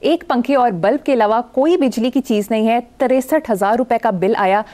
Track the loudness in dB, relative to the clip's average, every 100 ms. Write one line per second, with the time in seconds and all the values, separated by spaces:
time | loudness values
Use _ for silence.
0 | 0 -2 -2 -4 0 2 2 0 0 0
1 | 0 0 2 0 -2 -2 0 2 0 0
2 | -2 -2 -2 -2 -2 -2 0 0 -4 -4
3 | 0 0 0 -2 -2 -2 0 0 0 0
4 | 0 -2 0 0 2 0 -2